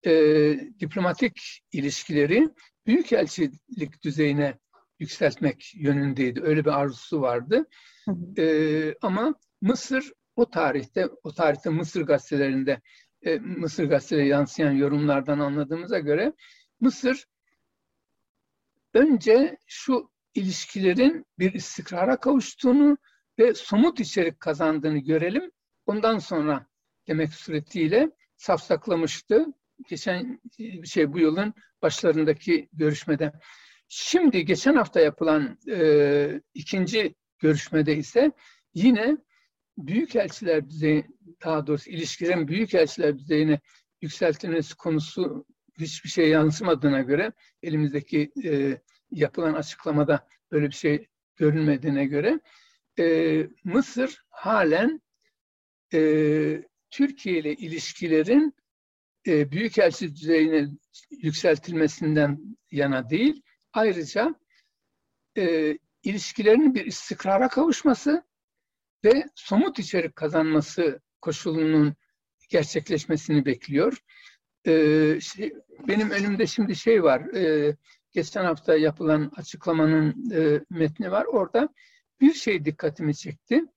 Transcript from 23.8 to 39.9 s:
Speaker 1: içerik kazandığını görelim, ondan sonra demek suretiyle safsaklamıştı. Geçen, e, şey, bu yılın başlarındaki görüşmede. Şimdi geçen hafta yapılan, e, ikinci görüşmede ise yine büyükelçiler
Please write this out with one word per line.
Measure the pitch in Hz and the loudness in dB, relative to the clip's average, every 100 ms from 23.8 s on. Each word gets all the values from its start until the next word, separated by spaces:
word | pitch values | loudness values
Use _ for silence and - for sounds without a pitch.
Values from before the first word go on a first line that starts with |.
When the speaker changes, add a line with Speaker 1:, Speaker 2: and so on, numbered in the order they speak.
| 311 330 | 2 2
Speaker 1:
içerik | 185 - 165 156 | -4 -2 -2 -2
kazandığını | 170 151 165 156 156 151 | -6 0 0 0 0 -2
görelim, | 135 156 170 233 359 _ _ _ - | 0 0 0 -4 -6 _ _ _ -4
ondan | 214 220 220 | 0 0 0
sonra | 156 170 151 139 - _ _ _ - | -4 -4 -2 -2 -6 _ _ _ -6
demek | 156 156 | -4 -4
suretiyle | - - 156 151 180 156 208 311 _ _ _ | -6 -8 -8 -6 -4 0 2 0 _ _ _
safsaklamıştı. | - 170 - 165 - 170 165 - _ 214 320 - _ _ - | -2 -2 0 -4 0 -2 -2 -6 _ 0 0 -8 _ _ -14
Geçen, | 175 - 180 247 - - _ | -10 -6 -6 -6 -14 -18 _
e, | 226 180 | -16 -14
şey, | 160 202 151 | -6 -2 0
bu | 160 | 2
yılın | 160 165 208 - _ _ | 0 2 -4 -6 _ _
başlarındaki | 165 - 175 156 156 151 - 165 - | -4 0 0 2 0 -2 0 -2 -2
görüşmede. | 156 151 147 - 147 151 - - - - _ _ | -2 -2 -2 -4 -2 -4 -8 -20 -20 -20 _ _
Şimdi | - - 359 330 190 | -12 -2 4 4 2
geçen | 156 - 262 | 0 0 4
hafta | 294 214 175 | 2 2 4
yapılan, | 151 143 160 156 135 - - | 2 4 0 0 0 -8 -8
e, | 196 160 147 143 143 143 294 _ | 2 4 6 6 2 0 -4 _
ikinci | 156 151 196 180 220 196 - _ _ | -16 -6 -2 0 0 -2 -6 _ _
görüşmede | 156 147 - 156 151 151 | 0 0 0 0 0 0
ise | 143 233 294 - _ _ _ | 0 2 2 0 _ _ _
yine | - 220 226 226 302 _ _ _ _ _ - | 2 4 4 2 -2 _ _ _ _ _ -16
büyükelçiler | 139 | -4